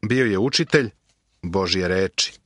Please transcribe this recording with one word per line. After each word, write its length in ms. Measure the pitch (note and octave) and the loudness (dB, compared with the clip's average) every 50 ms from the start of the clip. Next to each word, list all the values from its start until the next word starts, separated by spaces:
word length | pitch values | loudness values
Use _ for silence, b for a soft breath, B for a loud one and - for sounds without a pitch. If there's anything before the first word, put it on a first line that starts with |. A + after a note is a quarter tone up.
Bio 220 | - G#2+ B2 B2+ C3 | -2 0 0 2 2
je 140 | A2+ G2+ F#2+ | 2 2 0
učitelj 520 | G#2+ C#3 - - E3 - - D3+ C3 A2 - _ _ _ _ _ _ _ _ _ | 0 0 0 -2 -2 2 2 2 2 2 -6 _ _ _ _ _ _ _ _ _
Božje 460 | - F2 E2 G2 F#2+ F2+ E2+ F#2+ F2+ F2 | -12 -4 -2 0 0 0 0 -2 0 0
reči. 440 | F2+ F#2 F#2+ F#2 _ - - - - - _ | 0 0 0 -2 _ -6 -6 -6 -8 -18 _